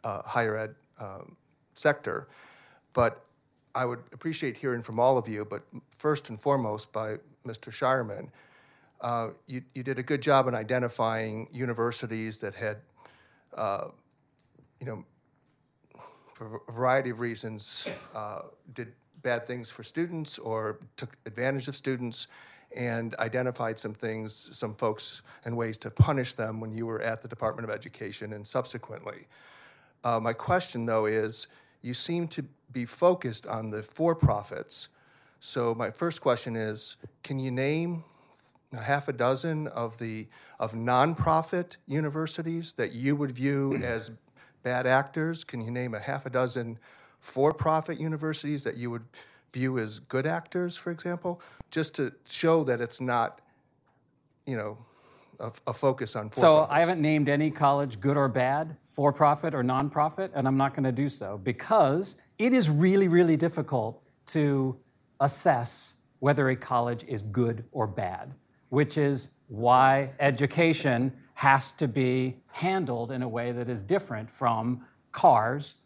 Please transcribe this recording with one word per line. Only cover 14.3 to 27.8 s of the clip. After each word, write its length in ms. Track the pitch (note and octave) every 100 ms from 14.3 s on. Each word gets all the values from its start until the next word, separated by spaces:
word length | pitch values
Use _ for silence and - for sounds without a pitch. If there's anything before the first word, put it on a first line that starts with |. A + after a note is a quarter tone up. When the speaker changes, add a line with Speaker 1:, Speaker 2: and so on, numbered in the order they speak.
| _ _ _ _ _
Speaker 1:
you 60 | B2+
know, 180 | G#2 - _ _ _ _ _ _ _ _ - - - _
for 260 | - A2 A2+ -
a 40 |
variety 380 | A#2 B2+ C3 B2
of 100 | A2+
reasons, 680 | A#2+ A2 A2+ G#2+ G#2 - - - -
uh, 260 | A2 G#2+ G#2 - - -
did 200 | B2+ A#2 - _ -
bad 240 | B2+ A#2+ -
things 240 | B2 A#2
for 120 | -
students 560 | - - E3+ E3 D3+ -
or 400 | A2+ A2 A2 A2 - -
took 200 | B2+ - -
advantage 420 | G#2+ B2+ C#3 B2+
of 60 | C3+
students, 520 | C3+ B2+ A#2+ A#2 - - - - _ -
and 380 | B2 A#2 A#2 -
identified 640 | A2+ B2+ B2+ B2 A#2 A2
some 160 | G#2+
things, 540 | G#2 A2+ A2 A2 - - -
some 180 | A2
folks, 480 | G#2+ A2+ G#2+ - - - -
and 120 | A#2 A#2
ways 200 | A2+ A2
to 140 | -
punish 420 | - C3 C#3 B2
them 280 | - A2 A2
when 120 | A2
you 120 | A2 A#2
were 140 | A2
at 220 | A2+ A2+
the 60 | A#2+
Department 400 | A2+ A2 A2+ A2+
of 60 |
Education 580 | G#2+